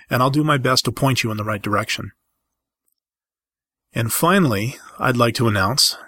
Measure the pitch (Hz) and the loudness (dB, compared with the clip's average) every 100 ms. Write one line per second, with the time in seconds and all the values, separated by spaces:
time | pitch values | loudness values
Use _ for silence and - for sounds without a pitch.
0 | - 123 131 143 151 143 127 127 - 110 | -4 0 2 2 2 2 2 0 0 0
1 | 135 127 117 107 107 104 104 104 107 - | 0 0 -2 -4 -4 -4 -2 -2 -2 -6
2 | 101 - _ _ _ _ _ _ _ _ | -10 -16 _ _ _ _ _ _ _ _
3 | _ _ _ _ _ _ _ _ _ - | _ _ _ _ _ _ _ _ _ -6
4 | 113 - 165 196 160 101 113 - - - | -4 0 2 4 2 0 -4 -8 -16 -4
5 | 127 123 117 113 117 104 95 135 - - | 0 2 0 2 0 2 0 2 0 -2